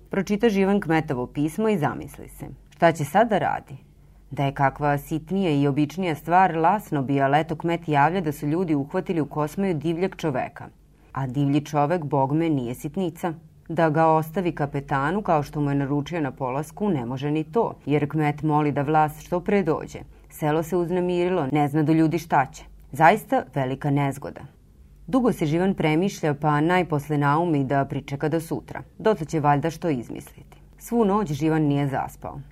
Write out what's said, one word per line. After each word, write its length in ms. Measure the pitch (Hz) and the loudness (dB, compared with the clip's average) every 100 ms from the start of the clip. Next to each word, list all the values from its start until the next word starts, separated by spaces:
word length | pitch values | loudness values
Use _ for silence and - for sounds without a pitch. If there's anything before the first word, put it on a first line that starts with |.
| - | -6
Pročita 380 | 190 180 208 240 | -4 -2 2 2
Živan 320 | 196 190 202 | 4 2 2
kmetovo 460 | 151 160 156 123 123 | 2 0 0 -4 -4
pismo 420 | - 156 165 220 | -2 -2 0 0
i 100 | 202 | 0
zamisli 500 | 139 - 143 - - | 0 -4 -10 -16 -18
se. 180 | - 135 131 - | -16 -16 -16 -20
Šta 220 | - 170 | 2 2
će 120 | 160 | 4
sad 240 | 143 190 233 | 2 2 4
da 100 | 190 | 2
radi? 380 | 131 - - 135 - - - - - | 0 -4 -8 -18 -20 -20 -20 -20 -10
Da 140 | 135 | -4
je 80 | 139 | -2
kakva 460 | 143 139 143 147 143 | 2 0 2 0 0
sitnija 520 | - 160 160 190 185 | -2 -6 -4 -2 2
i 160 | 143 143 | 2 2
običnija 480 | 135 147 175 180 | 2 0 -2 -4
stvar, 420 | 143 - 175 190 160 | -4 2 4 4 4
lasno 460 | 160 208 - 147 | 2 2 0 -2
bi, 180 | 127 139 | 0 2
ali 200 | 135 147 | 2 2
eto 160 | 165 156 | 0 -4
kmet 320 | 170 170 170 | -2 -2 0
javlja 320 | 147 147 190 | 4 4 2
da 120 | 156 | -2
su 140 | 143 147 | -4 -2
ljudi 280 | 160 180 | -2 0
uhvatili 460 | 147 139 185 185 170 | 0 -2 -4 -2 -2
u 60 | 143 | -2
Kosmaju 480 | 151 151 - 196 | -2 -4 -2 -2
divljeg 420 | 156 156 165 185 - | -2 -2 -2 -4 -4
čoveka. 520 | 165 127 - - 123 - _ _ - | -4 -2 -4 -10 -18 -20 _ _ -12
A 140 | 131 131 | -8 -4
divlji 340 | 127 139 147 | 0 2 2
čovek, 440 | 147 151 143 180 | 0 0 0 0
bogme, 440 | 147 143 135 156 165 | 0 0 2 2 0
nije 240 | 143 117 | 0 -2
sitnica. 580 | 120 151 190 180 - 175 160 - - - | -6 -8 -4 -6 -4 -6 -8 -14 -20 -6
Da 220 | 165 165 | 0 2
ga 160 | 151 160 | 4 4
ostavi 460 | 160 156 202 175 | 4 0 -4 -4
kapetanu, 680 | - 143 143 139 139 143 196 | -2 -4 -4 -4 -2 0 -2
kao 200 | 202 156 | 0 0
što 180 | 143 156 | 0 -2
mu 100 | 143 | -2
je 40 | |
naručio 460 | 139 135 147 143 170 | 0 0 -2 -4 -4
na 100 | 143 | -4
polasku, 580 | - 127 135 156 - 208 | -4 -4 -4 -6 -4 -2
ne 180 | 147 117 | -2 -2
može 240 | 131 147 | -4 -2
ni 140 | 156 | -2
to, 300 | 156 233 214 - 139 | -2 -2 -2 -4 -2
jer 240 | 147 147 | 0 0
kmet 320 | 156 151 147 | 0 -2 0
moli 300 | 156 147 147 | 0 2 2
da 100 | 139 | 0
Vlas 380 | 143 156 151 151 | 2 2 2 -2
što 200 | - 175 | -6 -4
pre 220 | 170 202 | 0 0
dođe. 360 | 165 135 - - - - - | 2 -2 -4 -14 -18 -20 -20
Selo 320 | - 151 156 | -4 0 0
se 140 | 160 180 | 0 -2
uznemirilo, 720 | 170 180 180 175 175 180 131 | 0 0 0 0 0 0 0
ne 160 | 147 147 | 2 2
zna 140 | 151 | 2
do 100 | 151 | 4
ljudi 260 | 160 160 165 | 4 4 0
šta 280 | - 156 131 | 0 0 0
će. 180 | - - - - | -4 -20 -20 -8
Zaista 500 | 123 160 214 - 262 - | 4 6 6 2 -2 -2
velika 360 | 143 127 135 147 | -2 -2 -2 0
nezgoda. 500 | 143 139 139 85 - 135 - - - - - - | 2 0 -2 -10 -12 -18 -20 -20 -20 -20 -20 -2
Dugo 240 | 254 233 | 0 2
se 140 | - 156 | 2 0
Živan 280 | 170 190 | 2 2
premišlja, 600 | 185 160 156 196 - 160 | 2 2 2 0 0 -2
pa 260 | 147 156 147 | 0 2 2
najposle 580 | 160 185 165 151 143 147 | 4 2 2 -2 0 0
naumi 460 | 143 160 175 147 | 2 2 2 0
da 200 | 131 139 | 2 0
pričeka 440 | 139 135 - 139 156 | 0 -4 -6 -4 -2
do 120 | 165 | -2
sutra. 420 | 160 135 - - - - | -4 -8 -8 -14 -14 -2
Dotle 280 | 208 208 151 | 0 0 -2
će 140 | 160 | 0
valjda 300 | 147 143 165 | 2 2 0
što 180 | 160 175 | -2 -2
izmisliti. 680 | 131 110 - - - - - - - | -4 -6 -12 -14 -20 -20 -20 -20 -20
Svu 260 | - 233 | -4 2
noć 280 | 208 208 170 | 2 2 0
Živan 300 | 147 156 160 | -2 0 2
nije 260 | 151 143 143 | 2 0 0
zaspao. 520 | 127 - - 82 139 - | -2 -6 -10 -14 -14 -16